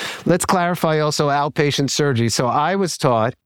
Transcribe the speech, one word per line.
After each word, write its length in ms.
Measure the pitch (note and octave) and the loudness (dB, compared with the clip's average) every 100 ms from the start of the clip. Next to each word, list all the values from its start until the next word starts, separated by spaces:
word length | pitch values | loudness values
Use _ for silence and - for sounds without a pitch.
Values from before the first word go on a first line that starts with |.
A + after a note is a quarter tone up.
| - - - | -12 -6 0
Let's 200 | E3+ - | 0 0
clarify 540 | F#3+ F3 F3+ E3 D#3 | 0 0 0 0 2
also 300 | D3+ - D3 | 0 0 0
outpatient 600 | C#3+ D3 - D3 C3+ C#3 | 0 0 0 0 0 -2
surgery. 400 | - D3 A#2 A#2 | 0 0 2 0
So 180 | - B2+ | 0 0
I 280 | B2+ D#3 G3 | 0 0 0
was 220 | F3+ - | -2 0
taught, 360 | D3 A2+ A2+ - | 0 2 0 -4